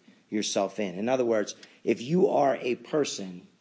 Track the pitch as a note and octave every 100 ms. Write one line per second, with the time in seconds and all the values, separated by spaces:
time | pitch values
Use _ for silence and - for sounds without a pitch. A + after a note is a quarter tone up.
0 | _ _ - G#2+ G#2 A2 G2 - G2+ F2
1 | A2+ C3 A#2+ A2 G#2 - - - - A2+
2 | A#2+ F3 - C#3 C#3+ B2 B2+ A#2+ A#2+ D#3
3 | C3+ - F#2+ F2+ - _